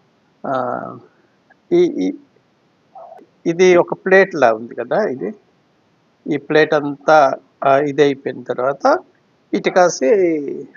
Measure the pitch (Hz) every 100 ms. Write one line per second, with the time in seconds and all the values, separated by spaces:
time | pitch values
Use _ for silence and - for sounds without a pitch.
0 | _ _ _ _ - 131 123 120 123 120
1 | - _ _ _ _ _ - 175 175 -
2 | 92 - _ _ _ _ _ _ _ -
3 | - - - _ 170 170 185 175 - 170
4 | 190 190 190 175 123 110 117 123 120 160
5 | 214 131 185 214 _ _ _ _ _ _
6 | _ _ - 147 - 151 151 156 143 143
7 | - 156 135 - _ _ 139 139 147 139
8 | 143 139 - 123 120 117 127 143 262 349
9 | - _ _ _ _ 202 180 185 180 -
10 | 262 208 175 156 139 139 135